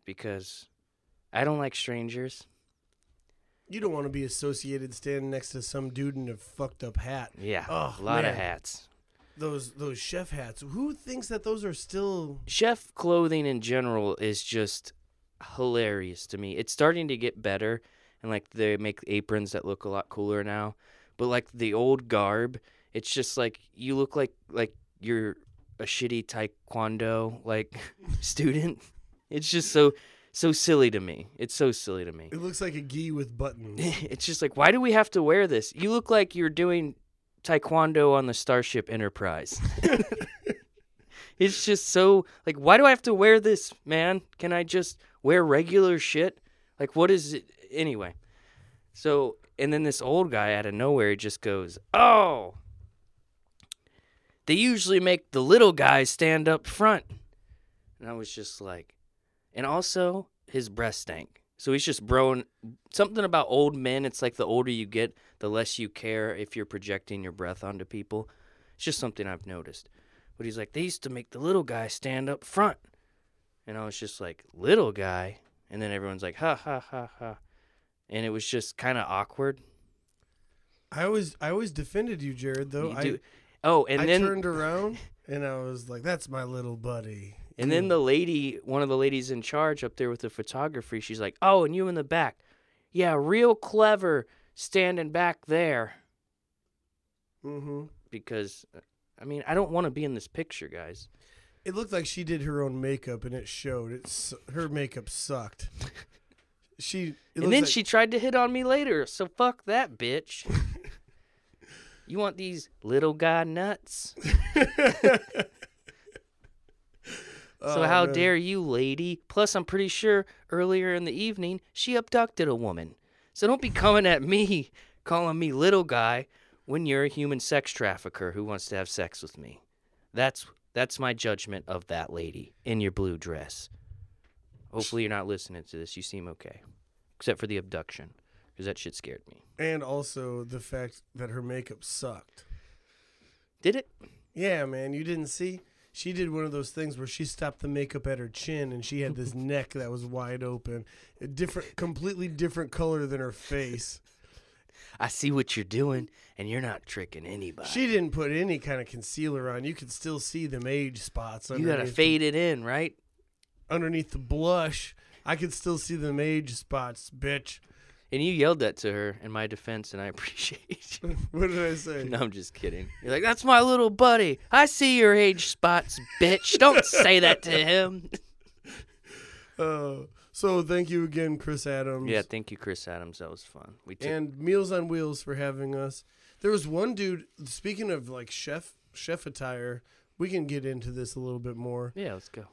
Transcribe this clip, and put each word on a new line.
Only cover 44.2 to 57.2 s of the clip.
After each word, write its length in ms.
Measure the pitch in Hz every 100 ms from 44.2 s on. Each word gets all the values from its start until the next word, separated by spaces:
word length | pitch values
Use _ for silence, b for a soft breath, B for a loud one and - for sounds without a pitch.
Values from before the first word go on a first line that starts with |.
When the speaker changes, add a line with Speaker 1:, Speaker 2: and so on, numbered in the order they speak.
| - -
Speaker 1:
Can 140 | 175
I 100 | 175
just 360 | 165 185 175 - b b
wear 200 | 135 175
regular 560 | 160 143 170 190 185 175
shit? 400 | - 151 180 - _ _ _ -
Like, 160 | 143
what 160 | 156 175
is 220 | 190 147
it? 180 | 151 - _ -
Anyway. 440 | 143 156 113 90 - b b b b b b b
So, 440 | - 156 143 131 - _ -
and 140 | 139
then 100 | 151
this 200 | 151 135
old 280 | 127 160 180
guy 220 | 113 104
out 120 | 104 104
of 80 |
nowhere 420 | 101 135 143 104 101
just 240 | 104 -
goes, 380 | 110 98 90 - -
"Oh, 600 | - 240 226 185 135 92 - - - - _ _ _ _ _ _ _ _ - _ _ _ _ _ _ -
they 80 |
usually 460 | 170 247 226 175 190
make 300 | 185 175 -
the 100 | 135
little 300 | 131 220 220
guys 380 | 160 131 135 131
stand 360 | - 160 160 156
up 180 | 160 -
front." 380 | - 214 202 - -